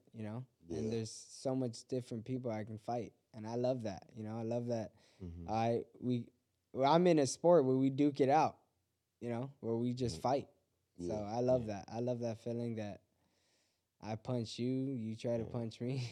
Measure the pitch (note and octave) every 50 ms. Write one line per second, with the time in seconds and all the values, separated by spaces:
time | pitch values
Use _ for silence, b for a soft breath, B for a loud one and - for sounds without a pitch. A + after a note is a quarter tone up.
0 | _ _ - A#2 G#2+ G#2 G#2+ A#2+ C3 - _ _ E2+ E2+ E2+ - A2 A2 A2+ A2+
1 | A2 A2 - - - - - - - C3+ C3 C3 C3 A#2+ A2 - - - C3 B2+
2 | B2 - B2+ A2+ G#2+ - B2+ B2+ B2 A#2+ A2 G#2+ G#2+ A2 A2 G#2 - - A#2 B2
3 | G#2+ - - _ _ _ - A2+ G#2+ A2+ A#2 A#2+ B2 B2 C3+ B2+ A2+ G#2 F#2+ D2+
4 | - - - A2 A2 G#2+ A2 A#2 A#2 A2+ A#2 A#2+ A#2+ A#2+ A#2+ A2+ G#2+ - _ b
5 | b b b b F#2+ F2 E2 F2 E2+ E2 G#2+ A2 A2+ A#2 A#2+ A#2 - - - -
6 | - B2 B2+ A#2+ A#2 - _ _ _ _ _ _ _ _ - B2 C3+ C#3 D3+ E3+
7 | F3+ F3+ E3+ D3+ C#3 B2+ - - - E3+ F3 E3 C3+ C3 C3 C3 C3+ C3+ C3+ C3
8 | D3 D3 C#3 C3+ C#3+ C3 C#3 D#3 D3 A2 - _ _ _ _ _ _ _ _ _
9 | _ _ _ - A2 A#2+ A#2+ A#2+ B2+ C#3 C#3 _ - A2+ A#2 A#2 A#2+ B2 B2 B2+
10 | B2+ A#2 - - - B2 A#2+ C#3 - - _ _ _ _ _ _ _ _ _ -
11 | F2 F2 - G#2+ G#2 G2+ A2 A#2+ B2 B2 B2+ B2+ A#2 G#2+ G#2 F#2+ E2+ - A2+ A#2
12 | A#2+ B2 B2 A#2 A#2+ A#2 A2 G#2+ - A#2+ A#2 A#2 A#2+ A#2+ A2+ A2 G#2+ G#2 G2 -
13 | _ _ _ _ _ _ _ _ _ _ _ _ _ _ _ _ _ _ _ _
14 | - G#2 A2 A2 - C3 B2+ B2 A2+ G#2 - - A#2+ B2+ C3 C3 C3 C3+ C3+ B2
15 | A2 A2 A2 G#2+ - B2 A#2+ A#2 A2+ - - B2 A#2 A2+ - - A#2+ B2 C3+ C3+
16 | B2 A#2